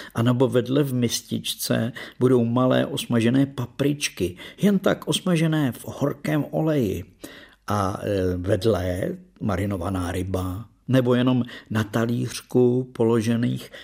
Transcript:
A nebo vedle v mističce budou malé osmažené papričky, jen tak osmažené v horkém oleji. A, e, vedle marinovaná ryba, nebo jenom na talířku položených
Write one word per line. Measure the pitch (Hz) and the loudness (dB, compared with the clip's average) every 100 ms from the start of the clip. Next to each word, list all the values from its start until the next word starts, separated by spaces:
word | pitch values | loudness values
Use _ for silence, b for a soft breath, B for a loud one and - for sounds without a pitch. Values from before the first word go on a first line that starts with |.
| B - | B 0
A | |
nebo | 120 123 131 | 2 4 4
vedle | 120 117 135 | 2 2 0
v | 139 | 0
mističce | 123 120 - - 113 - - - 123 113 B B - | 0 0 -2 -6 -6 -6 -6 -2 -2 -2 B B 0
budou | 127 123 117 | 4 4 4
malé | 120 127 127 127 | 2 2 2 0
osmažené | 139 - 120 113 135 139 | -4 0 2 4 4 2
papričky, | 139 120 - 143 147 - - 87 B B - | -2 -8 -2 -2 -2 -6 -4 -6 B B -2
jen | 196 196 | 2 2
tak | 208 - - | 2 0 -2
osmažené | - 185 170 160 156 135 | -2 0 2 2 2 0
v | 113 - | -2 -10
horkém | - 139 135 - 151 - | -4 -4 -2 -2 -2 -2
oleji. | 156 156 151 107 95 95 B B B B B - | -2 0 2 0 -2 -8 B B B B B -4
A, | 104 95 101 | 0 0 -2
e, | 107 98 92 90 | -2 0 0 -2
vedle | 87 104 110 92 92 90 - - - _ | 0 0 2 0 0 -2 -4 -6 -12 _
marinovaná | 110 90 101 98 85 95 87 | -4 -2 -2 -4 -4 -4 -4
ryba, | 90 92 95 92 92 120 _ - | -4 -4 -4 -4 -6 -12 _ 0
nebo | 131 123 123 | 2 4 2
jenom | 127 127 120 B B | 4 2 -2 B B
na | 110 | -4
talířku | 107 117 117 120 123 - - 127 123 123 131 | -2 -2 -2 -2 -4 -8 -2 4 4 2 -2
položených | - 113 117 110 117 123 127 - B | 0 2 4 2 0 0 -4 -8 B